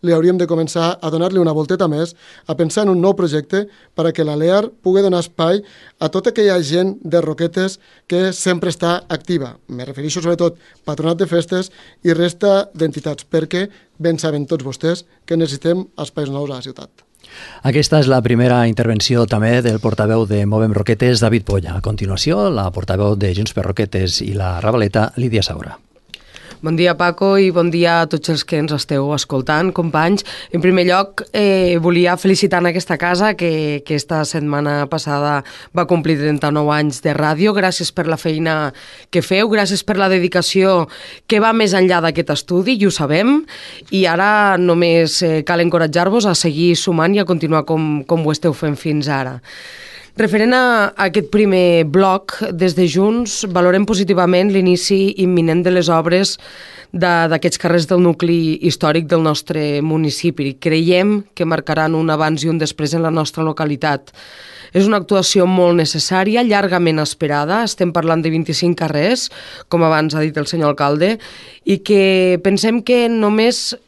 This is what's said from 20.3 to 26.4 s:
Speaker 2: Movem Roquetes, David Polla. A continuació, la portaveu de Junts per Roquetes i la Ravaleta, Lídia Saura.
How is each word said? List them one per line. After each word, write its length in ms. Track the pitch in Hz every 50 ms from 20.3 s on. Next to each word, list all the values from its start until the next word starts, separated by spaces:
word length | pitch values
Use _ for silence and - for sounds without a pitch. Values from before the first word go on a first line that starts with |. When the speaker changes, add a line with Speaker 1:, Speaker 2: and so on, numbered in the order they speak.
| 104 104 101 101
Speaker 2:
Movem 240 | 107 110 113 110 104
Roquetes, 460 | 101 104 - 113 101 127 120 127 113
David 240 | 117 110 110 117 95 -
Polla. 300 | 101 98 85 78 82 95
A 80 | -
continuació, 640 | 104 107 101 104 95 98 - - 147 165 202 208 196
la 180 | 160 110 98 92 90
portaveu 420 | 95 90 - 95 95 101 104 107
de 160 | 101 101 98 87 95
Junts 180 | 107 - -
per 140 | - 92 90
Roquetes 500 | 98 - 107 98 - 95 95 90 - - -
i 80 | 107 98
la 240 | 98 95 92 90 85 95
Ravaleta, 460 | 107 117 123 107 98 - 113 107 - - -
Lídia 240 | 120 123 110 120 -
Saura. 320 | - - - - - - - _ _ _ _ _ _ - - - - - -